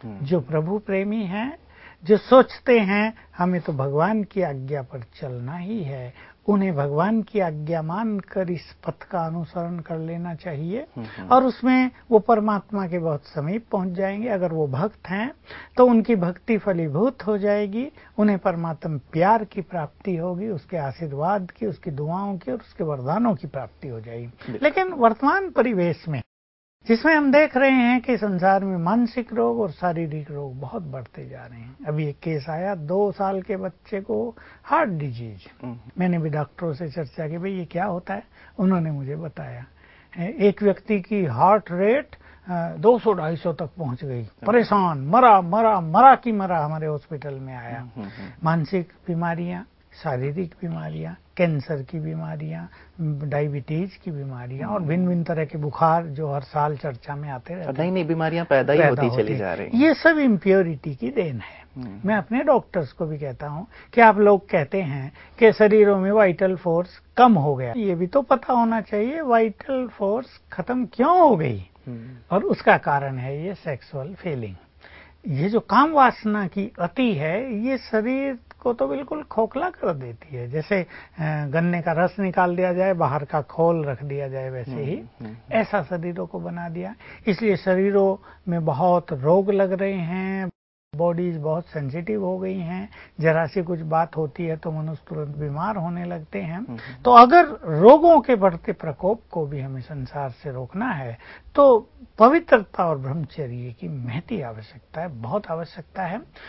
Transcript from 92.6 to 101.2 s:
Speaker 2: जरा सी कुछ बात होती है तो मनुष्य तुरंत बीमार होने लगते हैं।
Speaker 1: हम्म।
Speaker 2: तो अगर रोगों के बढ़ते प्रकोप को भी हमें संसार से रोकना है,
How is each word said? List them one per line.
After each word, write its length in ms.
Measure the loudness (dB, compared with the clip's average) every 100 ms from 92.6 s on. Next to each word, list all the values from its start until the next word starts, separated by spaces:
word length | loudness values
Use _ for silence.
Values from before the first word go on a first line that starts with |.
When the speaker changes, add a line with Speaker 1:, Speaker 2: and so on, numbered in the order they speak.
| -6 -8 -10 -16 -18 -2
Speaker 2:
जरा 260 | 2 2 0
सी 160 | -4
कुछ 180 | -4 -6
बात 360 | -2 -2 -2 -4
होती 280 | -6 -6
है 120 | -6 -6
तो 140 | -6
मनुष्य 320 | -6 -8 -10 -10
तुरंत 280 | -10 -8 -8
बीमार 400 | -8 -4 -4 -4
होने 280 | -6 -6
लगते 360 | -8 -10 -10 -10
हैं। 180 | -8 -8
Speaker 1:
हम्म। 180 | -10 -12 -14 -2
Speaker 2:
तो 60 | 8
अगर 340 | 10 12 10 6 0
रोगों 560 | -4 6 10 10 10 8
के 140 | 6
बढ़ते 380 | 2 2 0 -6
प्रकोप 500 | -6 -8 -4 -2 -4 _
को 160 | -8 -6
भी 140 | -6
हमें 220 | -8 -10
संसार 480 | -10 -10 -10 -8 -8
से 220 | -10 -12
रोकना 380 | -10 -10 -6 -6
है, 280 | -6 -8 -12